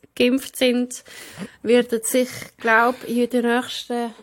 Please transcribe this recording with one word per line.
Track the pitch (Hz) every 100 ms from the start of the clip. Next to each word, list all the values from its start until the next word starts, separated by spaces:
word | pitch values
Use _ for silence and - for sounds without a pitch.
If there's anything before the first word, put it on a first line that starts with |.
| - -
geimpft | 247 269 - -
sind, | 254 247 247 - - - - - 196 -
werden | 208 240 240 226
sich, | - 254 254 - - -
glaub, | 226 226 240 247 -
in | 233 240
den | 247 233
nächsten, | 240 247 - - 240 233 -